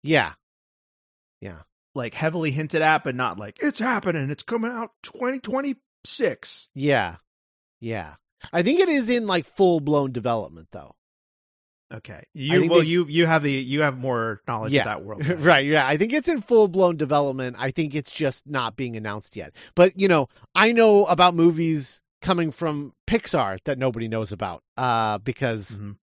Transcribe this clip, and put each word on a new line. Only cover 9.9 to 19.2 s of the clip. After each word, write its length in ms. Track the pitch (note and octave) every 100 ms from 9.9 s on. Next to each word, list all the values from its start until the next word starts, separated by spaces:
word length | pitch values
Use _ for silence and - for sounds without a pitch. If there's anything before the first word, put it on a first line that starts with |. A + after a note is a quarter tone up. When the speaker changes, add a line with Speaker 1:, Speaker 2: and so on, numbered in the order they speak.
| D3 C3+
Speaker 1:
development, 580 | A#2+ A#2 A#2 E2 E2 D#2+
though. 240 | F#2+ C#2+ _ _ _ _ _ _ _ _ _ _
Speaker 2:
Okay. 200 | F2+ -
Speaker 1:
I 100 | E2+ -
Speaker 2:
You, 260 | D#3 C#3 F3
Speaker 1:
think 120 | E3+
Speaker 2:
well, 100 | E3+
Speaker 1:
they 40 | D#3+
Speaker 2:
you, 200 | F3 D#3
you 180 | D#3 E3
have 160 | D#3+
the, 80 | D3
you 300 | C3+ B2+ C#3
have 160 | D3+ C3
more 440 | C3 B2 A2+ G#2 -
knowledge 240 | A#2+ A2
Speaker 1:
Yeah. 80 | C#3
Speaker 2:
of 40 | A2
that 180 | G2
world 180 | G2 G#2
Speaker 1:
<laughs> 20 |
Speaker 2:
than 80 | D3
I 40 | F3
do. 80 | D3+
Speaker 1:
Right, 180 | D3+ C#3
yeah. 220 | D#3 C3
I 100 | D3+
think 160 | A3
it's 140 | D4 C#4+
in 140 | D#4
full-blown 560 | - A#3 G#3 F3 F#3 D#3+
development. 580 | D3 D3 C#3+ C3+ B2+ A#2+
I 120 | C3
think 240 | C3 D#3 D3
it's 160 | C3+
just 360 | - D3 - -
not 280 | C#3+ A#2 A2
being 200 | B2+ A2+
announced 400 | G#2+ G#2